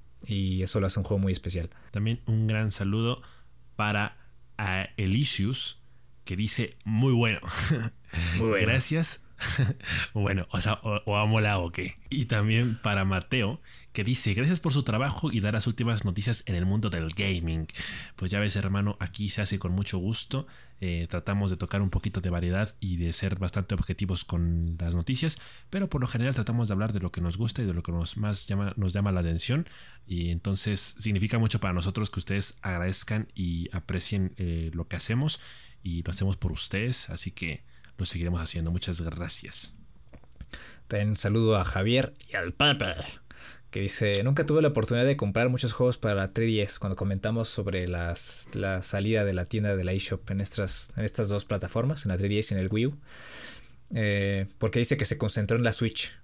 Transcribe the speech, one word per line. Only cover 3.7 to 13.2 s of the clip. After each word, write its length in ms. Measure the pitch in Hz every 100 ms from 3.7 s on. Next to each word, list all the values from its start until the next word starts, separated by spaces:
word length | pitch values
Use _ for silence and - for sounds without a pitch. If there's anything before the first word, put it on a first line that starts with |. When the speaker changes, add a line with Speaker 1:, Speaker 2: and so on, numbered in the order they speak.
| -
Speaker 2:
para, 420 | 107 104 107 - - - - -
a 300 | 101 92 98 -
Elysius, 840 | 95 107 143 - 98 131 - - - - - -
que 100 | -
dice, 420 | 92 107 - 113 -
"Muy 280 | 104 110 135
bueno". 260 | 117 113 104 87 - -
<laughs> 640 | 139 113 - - 82 85 87
Speaker 1:
Muy 120 | 113
bueno. 180 | 98 107
Speaker 2:
Gracias. 560 | 127 - 156 165 - - -
<laughs> 720 | - - 120 - - - -
Bueno, 340 | 107 101 98 85
o 100 | -
sea, 140 | 98 110
o, 180 | 110 104 -
o 100 | 104
amo 240 | 107 110
la 180 | 104 98
o 140 | 85
qué. 240 | 85 76 - -
Y 160 | 135 110
también 500 | 107 107 113 123 110
para 300 | 107 101 98
Mateo, 560 | 95